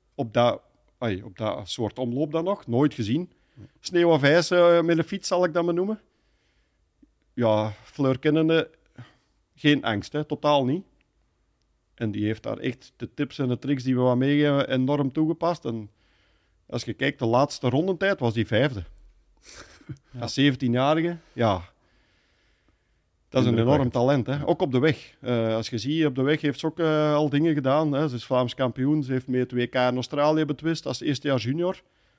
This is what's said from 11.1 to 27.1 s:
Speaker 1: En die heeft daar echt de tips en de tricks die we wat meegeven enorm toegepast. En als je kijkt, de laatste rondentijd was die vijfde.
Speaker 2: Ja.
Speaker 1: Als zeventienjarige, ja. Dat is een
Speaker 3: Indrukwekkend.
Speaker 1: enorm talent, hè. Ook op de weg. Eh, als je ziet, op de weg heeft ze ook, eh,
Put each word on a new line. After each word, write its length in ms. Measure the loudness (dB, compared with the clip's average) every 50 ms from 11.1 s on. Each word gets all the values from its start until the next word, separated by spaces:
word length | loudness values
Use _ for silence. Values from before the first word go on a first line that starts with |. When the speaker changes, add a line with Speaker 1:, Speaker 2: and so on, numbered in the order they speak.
| _ _ _ _ _ _ _ _ _ _ _ _ _ _ _ _ _
Speaker 1:
En 160 | -8 -6 -6
die 140 | -4 -2 -2
heeft 180 | -2 -2 -4 -6
daar 140 | -8 -8 -6
echt 360 | -6 -6 -8 -8 -12 -20 _
de 180 | -14 -14 -10 _
tips 260 | -6 -6 -6 -4 -4
en 80 | -2 -2
de 120 | -2 -2
tricks 240 | -2 -4 -4 -2 0
die 120 | 0 0
we 60 | 2
wat 160 | 4 2 2 2
meegeven 520 | 2 2 2 2 2 2 2 0 0 0
enorm 420 | 0 0 0 0 0 0 -2 -2
toegepast. 540 | -2 -2 -2 -2 -2 -2 -2 -2 -2 -4 -6
En 240 | -8 -8 -8 -10 -14 _ _ _ _ _ _ _ _ _ _ _ _ _ _ _ -10
als 160 | -8 -8 -6
je 100 | -8 -6
kijkt, 260 | -4 -4 -4 -4 -2
de 60 | -2
laatste 440 | 0 2 2 2 0 -2 -4 -4 -2
rondentijd 500 | 0 0 0 -2 -2 -2 -2 -2 -2 0
was 140 | -2 -2 0
die 140 | -2 -2 0
vijfde. 360 | 0 0 0 0 -2 -6 -12 -12 -16 -20 -20 -20 _ _ _ _ _ _ _ -20 -20 -20 -20 -20 -20 -20 -18 -18 -18 -18 _ _
Speaker 2:
Ja. 80 | -14 -10
Speaker 1:
Als 140 | -10 -6 0
zeventienjarige, 840 | 2 2 2 2 2 0 0 0 2 2 2 2 0 0 -2 -4 -8 -12 _ -4
ja. 280 | 0 0 2 2 0 -4 -10 _ _ _ _ _ _ _ _ _ _ _ _ _ _ _ _ _ _ _ _ _ _ _ _ _ _ _ _ _ _ _ _
Dat 120 | 0 2
is 60 | 2 2
een 100 | 4 2
Speaker 3:
Indrukwekkend. 380 | 4 4 4 4 2 0 0
Speaker 1:
enorm 280 | 2 2 2 2 2 0
talent, 40 | -2
hè. 200 | -4 -4 0 -2
Ook 140 | 0 0
op 100 | 0 0
de 80 | 2 2
weg. 360 | 2 2 0 0 -4 -18 -20 _
Eh, 360 | -6 -2 -2 0 0 0 0
als 140 | -2 -4 -4
je 80 | -6 -6
ziet, 280 | -6 -4 -2 0 0
op 100 | 0 0
de 60 | 0
weg 200 | 0 0 0 0
heeft 180 | 0 -2 -4 -2
ze 60 | -4
ook, 140 | -6 -4 -2
eh, 340 | 0 0 2 2 2 2